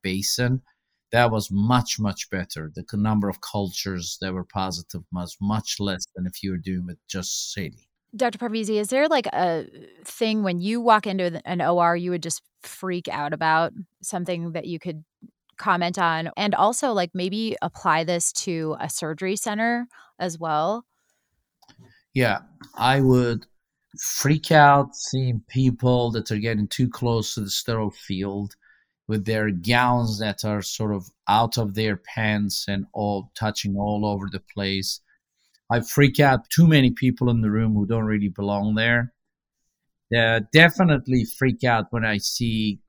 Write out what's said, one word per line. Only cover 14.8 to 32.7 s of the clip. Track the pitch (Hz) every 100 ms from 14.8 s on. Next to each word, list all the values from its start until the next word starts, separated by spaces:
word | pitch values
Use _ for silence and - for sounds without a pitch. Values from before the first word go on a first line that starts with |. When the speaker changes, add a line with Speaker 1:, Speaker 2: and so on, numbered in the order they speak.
| 180 156 - _ - _ _ -
Speaker 2:
comment | 208 175 175 175
on? | 170 160 165 -
And | 208
also, | - 202 247 277
like, | 202 175
maybe | 180 180 214 226 -
apply | 165 - 180 160
this | 165 175 -
to | - - 165 156 151
a | 160
surgery | - 156 160 185 202
center | 226 208 233 240 240 - - -
as | 180 165
well? | 160 151 165 226 - _ _ _ _ _ _ _ _ - - _ _
Speaker 1:
Yeah, | 131 120 98 - - - -
I | 120 139
would | 131 127 123 117 - _ _ _ _ -
freak | - - 139 151 -
out | 156 143 143 139
seeing | - - 131 127 113 -
people | 131 131 - 127 123 120
that | 110 107
are | 107
getting | 113 107 101
too | - 127
close | - 120 117 107
to | -
the | 98
sterile | - - 113 107
field | - - 92 98 101 101 - _ _ _ _ -
with | 107
their | 101 110 107
gowns | 90 98 120 123 123 117 104
that | 107 -
are | 107 104
sort | - - 107
of | 98 - _ -
out | 107 117 120
of | 104
their | 101 110 95
pants | - 113 107 104 101 -
and | -